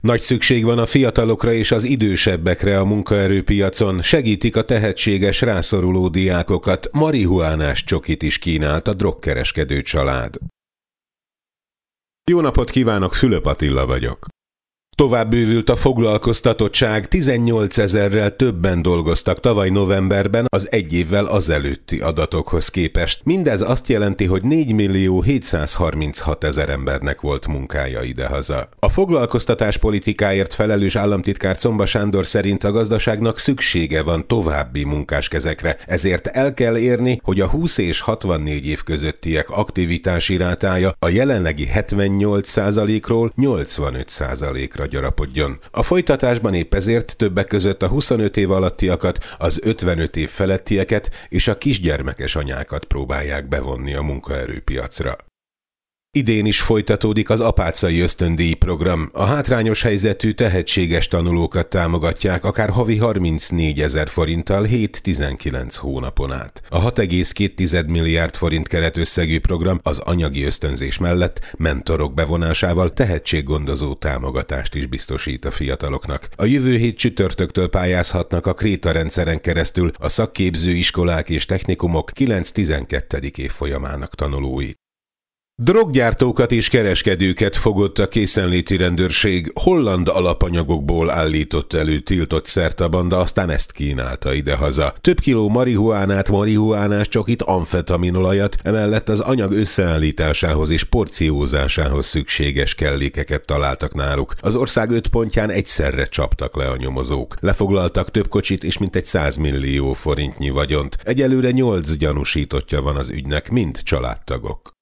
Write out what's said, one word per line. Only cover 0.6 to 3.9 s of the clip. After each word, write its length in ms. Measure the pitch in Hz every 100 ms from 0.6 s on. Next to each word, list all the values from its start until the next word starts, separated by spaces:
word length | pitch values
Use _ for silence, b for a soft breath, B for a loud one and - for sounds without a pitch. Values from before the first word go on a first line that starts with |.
van 140 | 113 120
a 80 | 117
fiatalokra 680 | 143 127 113 113 110 120
és 180 | 117 104
az 120 | 113
idősebbekre 960 | 117 135 104 90 - 90 87 90 98 98
a 60 | 98
munkaerőpiacon. 1160 | 104 92 101 95 98 90 104 98 - 104